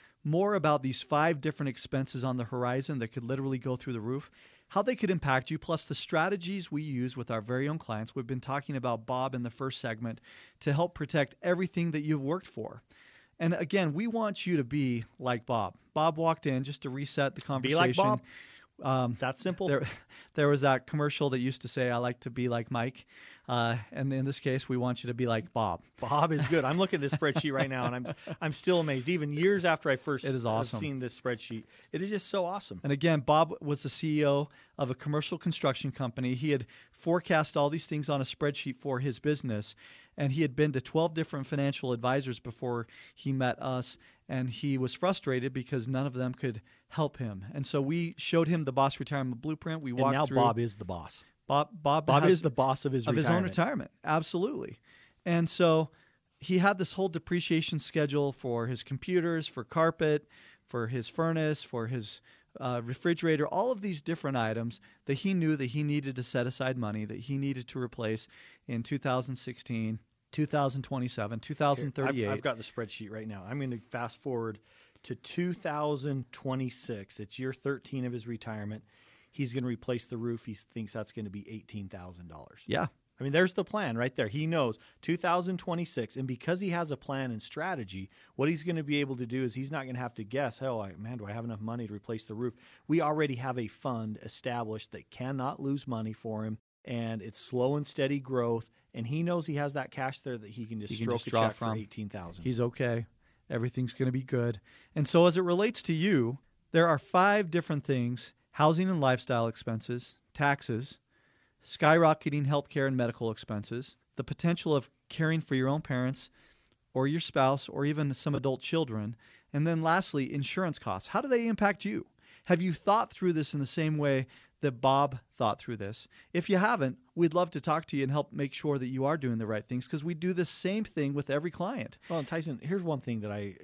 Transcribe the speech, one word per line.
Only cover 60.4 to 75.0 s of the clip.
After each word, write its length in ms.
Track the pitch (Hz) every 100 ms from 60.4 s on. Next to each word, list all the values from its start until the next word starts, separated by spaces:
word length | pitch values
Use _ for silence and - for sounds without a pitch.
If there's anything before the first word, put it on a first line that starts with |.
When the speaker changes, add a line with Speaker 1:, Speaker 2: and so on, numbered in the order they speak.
| - - _
Speaker 1:
for 220 | 120 113
his 200 | 127 113
furnace, 540 | - 165 160 156 151
for 240 | - 120 113
his, 340 | 127 107 - - _ _ -
uh, 220 | 131 123
refrigerator, 600 | 117 131 170 170 165 156 147
all 240 | - 240
of 80 | 233
these 220 | 202 165
different 340 | 151 165 143 131
items 420 | 113 110 117 - - _ -
that 80 |
he 180 | 135 196
knew 240 | 185 160 151
that 100 | 131
he 120 | 147
needed 340 | 147 147 139 127
to 60 |
set 240 | 123 127 123
aside 300 | 131 131 127
money, 300 | 107 107 107
that 140 | 95
he 180 | 117 139
needed 280 | 139 127 120
to 100 | 135
replace 480 | 123 - 110 110 - - - - -
in 160 | 117
two 160 | 120 143
thousand 380 | 143 127 127 127
sixteen, 640 | - 123 - 127 110 110 - _ _
two 120 | -
thousand 380 | 147 147 139 131
twenty-seven, 540 | - 135 123 - 104 113
Speaker 2:
Here, 0 |
I've, 40 | -
Speaker 1:
two 60 |
thousand 400 | 147 147 135 139
thirty-eight. 340 | 139 135 135 104
Speaker 2:
I've 140 | 104
got 160 | 143 113
the 60 |
spreadsheet 460 | 110 - 110 - 107
right 160 | 110 110
now. 160 | 101 92
I'm 100 | 139
gonna 200 | 135 120 -
fast 300 | 120 120 -
forward 380 | 143 120 113 104 _ _ _ _